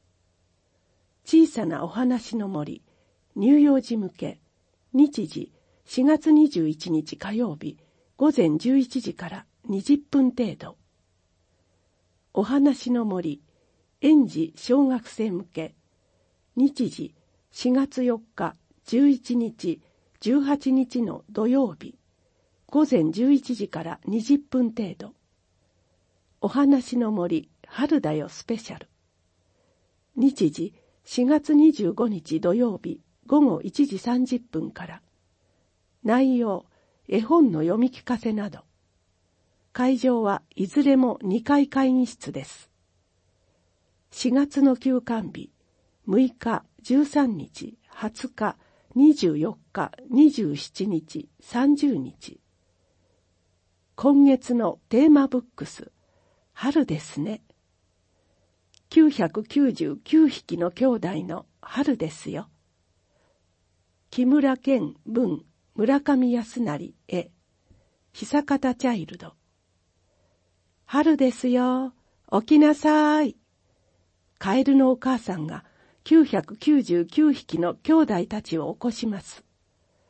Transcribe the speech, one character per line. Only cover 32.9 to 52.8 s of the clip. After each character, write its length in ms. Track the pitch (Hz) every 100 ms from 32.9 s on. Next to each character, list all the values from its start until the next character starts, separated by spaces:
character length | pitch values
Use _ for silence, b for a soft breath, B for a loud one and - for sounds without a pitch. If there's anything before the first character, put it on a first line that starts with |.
| - _ _ -
午 160 | 294
後 180 | 277 165
一 240 | 196 - 285
時 140 | 190
三 240 | 240 247
十 160 | 254 247
分 320 | - 160 -
か 160 | - 175
ら。 140 | 180 _ _ _ _ _ _ _ _ _ _
内 340 | 220 247 269 247
容、 280 | 226 190 - _ _ _ -
絵 100 | 220
本 320 | 226 339 277
の 120 | 160
読 140 | 160 214
み 140 | 254
聞 100 | -
か 160 | - 240
せ 140 | 226
な 180 | 214 202
ど。 120 | - _ _ _ _ _ _ _ _ _ _ _
会 240 | - 254 254
場 260 | 254 240
は 180 | 208 196 _ -
い 120 | 190
ず 160 | 294
れ 120 | 285 269
も 240 | 247 -
二 220 | 190 208
階 240 | 226 285 285
会 240 | 277 262
議 160 | 254 247
室 240 | - -
で 140 | 143 139
す。 240 | - _ _ _ _ _ _ _ _ _ _ _ _ _ _ _
四 200 | - 247
月 320 | 254 285 285
の 120 | 269 247
休 260 | 269 254
館 280 | 240 226 180
日、 200 | - - _ _ _ _ _ -
六 260 | 202 262 -
日、 300 | 233 214 _ _
十 240 | - 262 294
三 320 | 294 262 185
日、 400 | - - 226 - _
二 180 | - 214
十 180 | - 254
日、 280 | - 208 - _ _ _ 247
二 180 | 302
十 240 | 294 175 151
四 220 | 170 - _
日、 200 | - 151 - 254
二 220 | 254 302
十 240 | - 170 143
七 320 | - - 196
日、 420 | 165 156 156 - _
三 360 | - 240 277 285
十 200 | 294 180
日。 440 | 127 - - - _ _ _ _